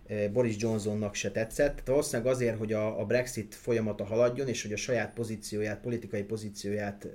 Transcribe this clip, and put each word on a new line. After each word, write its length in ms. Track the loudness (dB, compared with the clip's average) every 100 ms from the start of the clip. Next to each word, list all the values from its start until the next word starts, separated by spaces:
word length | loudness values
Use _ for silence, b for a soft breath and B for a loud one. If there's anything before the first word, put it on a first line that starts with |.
| -6
ö, 220 | 0 2
Boris 240 | 4 2 2
Johnsonnak 560 | 2 2 0 0 -2
se 160 | -2 -2
tetszett. 400 | -2 0 2 2
Tehát 160 | 2 2
valószínűleg 460 | 2 2 0 2
azért, 260 | 2 2 0
hogy 140 | 0
a, 280 | 0 0 0
a 40 |
Brexit 500 | 2 2 0 -4 -6
folyamata 500 | -6 0 2 2 -2
haladjon, 440 | 0 4 4 2 -2
és 140 | -4
hogy 100 | -4
a 40 | -4
saját 360 | 0 0 0
pozícióját, 680 | -4 -4 -6 -4 -2 -2 -2
politikai 420 | -2 -4 -2 -4
pozícióját, 840 | -2 -4 -6 -6 -2 -2 -2 -6 -10